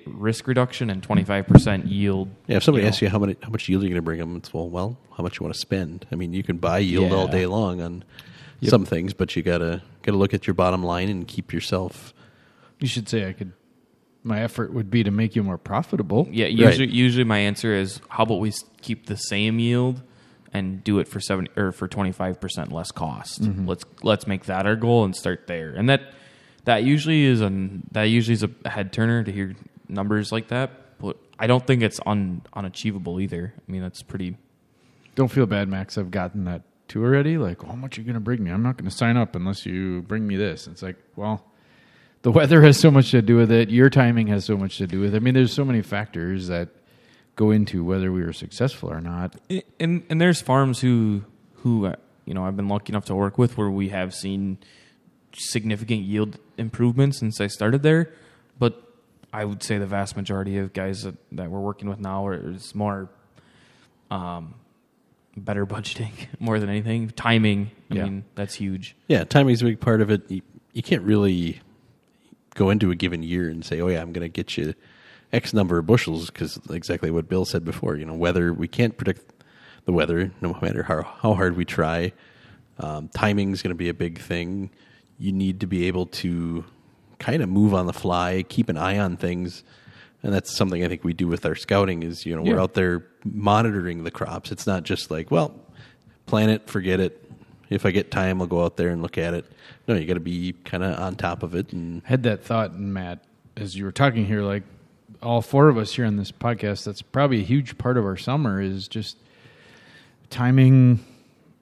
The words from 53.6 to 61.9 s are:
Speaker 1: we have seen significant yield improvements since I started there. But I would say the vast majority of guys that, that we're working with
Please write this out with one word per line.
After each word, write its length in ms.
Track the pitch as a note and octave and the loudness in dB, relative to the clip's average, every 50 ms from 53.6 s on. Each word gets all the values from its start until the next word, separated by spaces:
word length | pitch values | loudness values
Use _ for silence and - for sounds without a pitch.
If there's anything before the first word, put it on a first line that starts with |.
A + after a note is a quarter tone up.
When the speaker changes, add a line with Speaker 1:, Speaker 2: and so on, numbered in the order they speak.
| G#2 G2+ | -4 -2
Speaker 1:
we 180 | F#2+ G2 G2 F#2 | -2 -2 -4 -4
have 240 | G2+ F#2 F#2 F#2 - | -4 -6 -6 -6 -8
seen 460 | - G2 F#2+ G2 G2 G2 F#2+ F#2+ - _ _ _ _ _ _ _ _ _ _ _ _ _ _ - | -8 -8 -6 -4 -4 -4 -6 -6 -8 _ _ _ _ _ _ _ _ _ _ _ _ _ _ -16
significant 680 | - - - - A#2 G#2 A2+ G#2 G#2 A2+ A2 A#2 G#2+ F#2+ | -12 -8 -6 -4 -4 -2 -2 -4 -4 -2 -2 -4 -2 -2
yield 340 | G2 G#2 G#2+ G#2+ G#2+ - - _ _ _ - | -2 -2 -2 -2 -2 -4 -10 _ _ _ -8
improvements 580 | A2+ A2 - - A#2+ A#2+ A#2 C3+ C#3 C#3 C3+ | -8 -6 -2 0 0 2 4 4 2 2 2
since 240 | - A#2+ A2 A2 - | 0 -4 -4 -2 -2
I 60 | G2+ | -4
started 340 | G2+ - - G#2 A2 C3 C#3 | -4 -4 -2 0 0 2 4
there. 320 | C#3+ D3+ D#3+ E3 E3+ - - - - - _ _ _ _ _ - | 4 4 4 4 2 -2 -6 -16 -20 -20 _ _ _ _ _ 0
But 200 | B2 A#2 - - - _ _ _ _ _ _ _ _ _ - | 0 0 0 -4 -14 _ _ _ _ _ _ _ _ _ -8
I 100 | G#2+ G#2 | -6 -6
would 180 | G2+ G2+ F#2 - | -6 -6 -6 -6
say 160 | - G#2+ G2+ | -4 -4 -4
the 80 | G2+ | -4
vast 280 | F#2+ G2+ G2+ G2 - - | -4 -4 -4 -4 -4 -6
majority 440 | G2+ G2 - G2 F#2+ G2 G2 G2 G2 | -8 -6 -6 -4 -4 -4 -4 -4 -4
of 140 | G2 F#2+ - | -4 -6 -6
guys 280 | F#2+ F#2+ G2 F#2+ G2 G#2 | -6 -6 -6 -6 -8 -10
that, 120 | F#2+ - - _ - | -12 -14 -14 _ -14
that 180 | - F2 F2+ E2 | -12 -10 -10 -8
we're 100 | F#2+ G2 | -8 -6
working 300 | G2 G2+ G2+ - G2+ | -6 -6 -6 -6 -8
with 100 | G2+ | -10